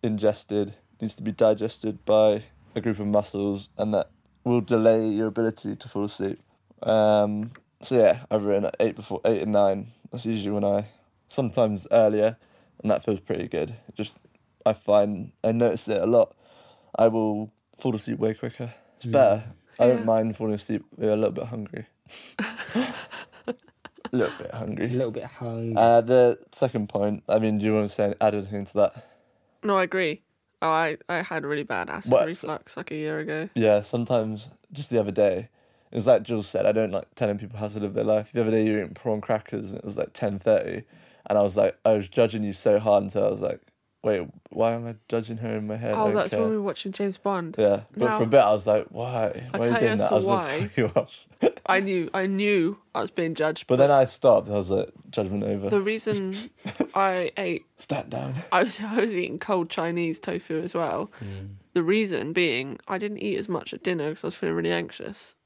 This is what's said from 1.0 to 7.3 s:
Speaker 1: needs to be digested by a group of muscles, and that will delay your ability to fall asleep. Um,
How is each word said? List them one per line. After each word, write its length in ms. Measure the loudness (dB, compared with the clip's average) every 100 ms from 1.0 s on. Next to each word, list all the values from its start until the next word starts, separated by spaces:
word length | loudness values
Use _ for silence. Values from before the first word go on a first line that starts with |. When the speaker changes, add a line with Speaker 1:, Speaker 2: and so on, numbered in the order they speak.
Speaker 1:
needs 160 | -8 -6
to 80 |
be 80 | -8
digested 720 | 2 4 4 -2 -6 -8 -8
by 380 | 2 4 6 4 -4 _ _ -6
a 40 |
group 200 | -4 -2
of 80 | 0
muscles, 600 | 0 0 -2 -2 -2 -6 -6
and 160 | -2
that 180 | 0 -2 _ _ _
will 160 | 0 0
delay 480 | 2 4 6 6 2
your 180 | 0 -2
ability 480 | 0 -2 -2 -10
to 140 | -10 -8
fall 160 | -6
asleep. 340 | -6 -4 -6 -6 _ _ _ _
Um, 680 | 0 4 6 4 4